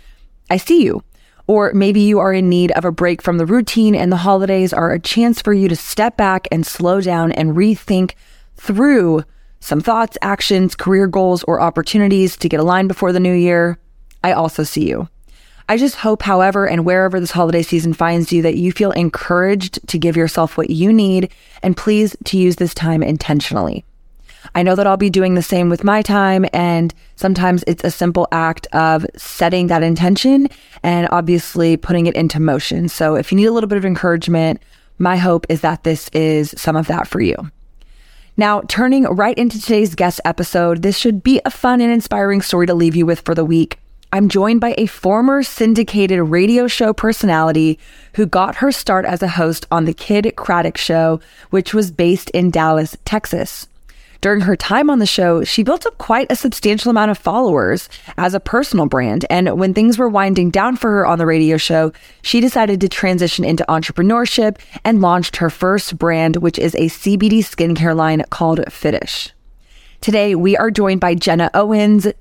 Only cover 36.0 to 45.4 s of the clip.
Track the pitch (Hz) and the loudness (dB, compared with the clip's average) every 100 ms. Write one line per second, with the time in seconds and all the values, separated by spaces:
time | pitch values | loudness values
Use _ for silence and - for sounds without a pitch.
36 | - 156 156 156 147 - - 156 160 170 | -4 -2 0 0 -2 -4 -2 -2 -2 -4
37 | - 180 90 - 151 - - - - - | -4 -2 -2 -2 -8 -16 -20 -20 -20 -20
38 | - - - - 208 208 - - 254 269 | -20 -20 -10 -2 0 0 -2 -2 2 2
39 | 262 180 208 - 240 220 - 214 208 160 | 2 2 0 0 -2 -4 0 2 2 0
40 | 180 - 160 - 170 180 170 170 190 190 | -2 -2 -6 -4 -2 0 0 0 -2 0
41 | 233 208 254 269 - - 247 247 233 233 | 0 0 2 2 0 -2 0 2 2 0
42 | - 208 196 196 - 175 175 175 170 165 | 0 -2 0 0 0 0 2 2 2 2
43 | 165 165 - 170 160 165 160 - - - | 0 0 -2 -2 0 0 0 -4 -18 -20
44 | - 196 202 196 202 233 233 - 214 - | -6 0 2 2 2 2 0 -2 -4 -2
45 | 185 214 254 277 | -2 2 2 0